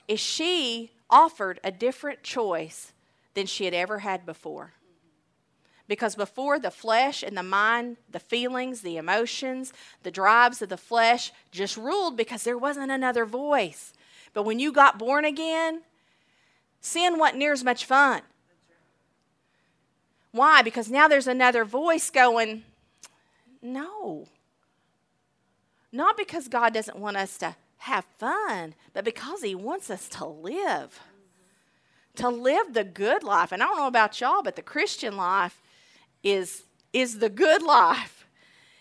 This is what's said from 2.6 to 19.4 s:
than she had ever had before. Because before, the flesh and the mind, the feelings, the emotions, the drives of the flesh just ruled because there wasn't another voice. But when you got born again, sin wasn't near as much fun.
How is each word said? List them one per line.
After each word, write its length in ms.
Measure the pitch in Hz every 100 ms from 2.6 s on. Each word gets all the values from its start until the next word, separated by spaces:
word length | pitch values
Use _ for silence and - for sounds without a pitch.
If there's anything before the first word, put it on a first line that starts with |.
| 160 - - _ _ _ _
than 140 | 196 190
she 180 | -
had 80 | 190
ever 280 | 175 185 208
had 260 | 202 185 180
before. 460 | - 165 147 151 _ _ _ _ _ _ _ _ _ _ _ _
Because 260 | 208 233
before, 440 | 208 202 - 277 285
the 120 | 214
flesh 520 | - 226 226 262 285
and 140 | - 202
the 60 |
mind, 540 | 185 196 214 233 240 233 _
the 80 | -
feelings, 640 | - 240 247 254 254 240
the 160 | 185 165
emotions, 720 | 165 202 233 - 262 254 262 - - _
the 80 | 185
drives 500 | 175 196 226 247 247
of 80 | 196
the 80 | 180
flesh 560 | - 233 226 240 - - _
just 260 | 175 196 226
ruled 400 | 226 359 349 233
because 260 | 220 233
there 160 | 233 240
wasn't 320 | 269 285 269
another 340 | 269 254 240
voice. 680 | 220 247 294 285 180 - - - _ - -
But 80 | 214
when 160 | 208 226
you 140 | 294
got 260 | 277 277 196
born 260 | 226 285
again, 580 | 302 294 320 320 330 330 - _ _ _ _ _ _ _ _ _
sin 380 | - 339 359 330
wasn't 200 | 302 240
near 140 | 294
as 120 | 285
much 220 | 254 240 -
fun. 340 | 269 285 202 - _ _ _ _ _ _ _ _ _ _ _